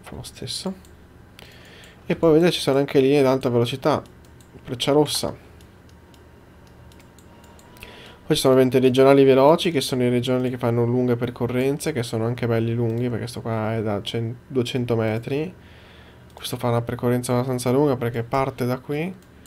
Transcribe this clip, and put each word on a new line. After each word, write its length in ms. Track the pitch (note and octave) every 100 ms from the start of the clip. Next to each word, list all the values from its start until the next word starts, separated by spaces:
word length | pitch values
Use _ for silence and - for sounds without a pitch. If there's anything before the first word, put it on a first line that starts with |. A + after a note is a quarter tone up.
fa 140 | - -
lo 80 |
stesso. 680 | - - B2+ - F#3+ F#3+ - - - - - - - - - - - - -
E 80 | E3+
poi 180 | E3
vedete 180 | D#3 F3
ci 80 | -
sono 160 | - C#3
anche 220 | C#3 C#3+
linee 200 | C3+ C#3+
ad 60 | C3
alta 240 | C3 B2+
velocità, 500 | A#2+ A#2+ C3+ D#3 A#2+ - - - - - -
freccia 300 | - B2 -
rossa. 440 | D3 C#3+ - - - - - - - - - - - - - - - - - - - - - - - - - - - - - - - -
Poi 100 | D3+
ci 60 |
sono 120 | C3
ovviamente 240 | C3 C3 B2+
i 40 |
regionali 420 | B2+ B2+ C3+ C#3
veloci, 480 | C3+ C3 C#3+ E3+ F3+
che 100 | D3+
sono 220 | - B2+
i 60 | B2
regionali 420 | B2 B2 B2+ B2+
che 60 | B2
fanno 260 | A#2+ A#2 A#2
lunghe 300 | B2 B2 A#2+
percorrenze, 800 | A#2+ - A#2 B2 C3+ C#3+ D#3+
che 100 | B2+
sono 220 | A#2 A2+ A2+
anche 200 | A#2+ A#2
belli 300 | A2+ A2+ A#2
lunghi, 340 | A#2 A#2 B2
perché 160 | G#2+ A#2
sto 160 | -
qua 340 | A#2 A2 A2 A2+
è 60 |
da 200 | G#2 G2+
cen-, 320 | G#2+ A#2 A2+ A#2+ -
duecento 480 | C3 A#2 B2 A#2+ A2+
metri. 560 | A2 A2 A#2+ C#3 E3+ - - - - - - - -
Questo 240 | - - B2
fa 120 | A#2+
una 120 | A#2
percorrenza 520 | A#2 A#2+ B2 B2 B2
abbastanza 380 | B2 C3 B2 B2
lunga 240 | C3 D3 B2
perché 240 | A#2+ A#2
parte 420 | A#2 C3+ C3+ B2+ B2
da 120 | B2
qui, 360 | - D3 F3+ F3+ - -